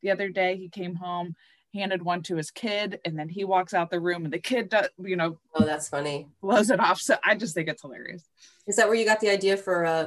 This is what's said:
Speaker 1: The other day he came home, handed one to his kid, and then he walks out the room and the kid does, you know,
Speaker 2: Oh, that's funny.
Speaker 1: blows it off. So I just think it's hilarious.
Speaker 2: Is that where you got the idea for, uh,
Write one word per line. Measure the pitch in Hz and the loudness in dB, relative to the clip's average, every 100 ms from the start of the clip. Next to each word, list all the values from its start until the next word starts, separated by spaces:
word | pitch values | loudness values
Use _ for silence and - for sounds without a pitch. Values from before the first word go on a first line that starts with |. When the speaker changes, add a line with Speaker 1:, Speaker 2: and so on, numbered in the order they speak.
Speaker 1:
The | 190 | -2
other | 190 202 | 0 -2
day | 185 185 185 | 0 0 0
he | 185 | -6
came | 190 180 | -10 -8
home, | 175 180 175 175 165 _ _ _ | -8 -6 -6 -6 -10 _ _ _
handed | 202 196 190 | -6 -2 -2
one | 165 175 | -2 -2
to | 165 170 | -2 -4
his | 156 | -4
kid, | - 226 208 208 190 | -6 -4 -2 -2 -4
and | - 156 | -6 -6
then | 156 | -6
he | 175 | -6
walks | 196 190 185 | 2 2 2
out | 190 170 | 0 0
the | 175 | 0
room | 170 175 | 0 -2
and | 160 | -2
the | 160 | -4
kid | - 247 196 | -2 -2 2
does, | 220 196 - | 2 0 -4
you | 190 180 | -4 -2
know, | 165 160 _ | -2 -4 _
Speaker 2:
Oh, | 160 156 | 0 2
that's | 156 - | 0 -4
funny. | 143 147 143 - _ | -4 -4 -6 -8 _
Speaker 1:
blows | 196 214 214 | 2 4 4
it | 196 | 4
off. | 170 185 | 4 2
So | - 220 | 2 2
I | - | 2
just | 214 208 | 0 0
think | 160 160 | -4 -6
it's | 151 | -6
hilarious. | 143 - 123 180 - _ - _ - | -10 -16 -16 -18 -20 _ -20 _ -4
Speaker 2:
Is | 202 | 2
that | 220 | 4
where | 226 | 4
you | |
got | 220 214 | 4 4
the | 220 | 4
idea | 196 190 196 | 4 4 2
for, | 196 175 | 0 0
uh, | 170 160 | 2 0